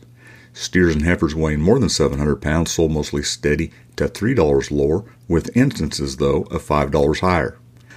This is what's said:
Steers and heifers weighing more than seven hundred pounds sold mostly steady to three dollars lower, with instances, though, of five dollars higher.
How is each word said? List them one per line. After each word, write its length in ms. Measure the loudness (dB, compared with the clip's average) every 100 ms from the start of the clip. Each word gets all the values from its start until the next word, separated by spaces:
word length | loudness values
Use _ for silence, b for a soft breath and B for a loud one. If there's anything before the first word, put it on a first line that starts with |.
| -20 B B B B
Steers 400 | -14 -4 2 2
and 100 | 2
heifers 300 | 0 2 0
weighing 260 | 0 -2 0
more 180 | 2 2
than 120 | 2
seven 280 | 0 0 0
hundred 220 | 0 0
pounds 320 | 0 0 0
sold 180 | 0 0
mostly 320 | 0 -4 -4
steady 480 | -6 -4 -2 0 -2 B B -6
to 120 | -6
three 260 | -2 -2
dollars 380 | 2 4 2 0
lower, 320 | -2 0 0 -4 B -2
with 260 | -2 0
instances, 600 | 2 2 0 -6 -4 -6 -2
though, 280 | 0 0
of 180 | -2 -8
five 280 | -2 0 2
dollars 300 | 2 2 2
higher. 380 | 0 0 -2 -8 -20 -20 B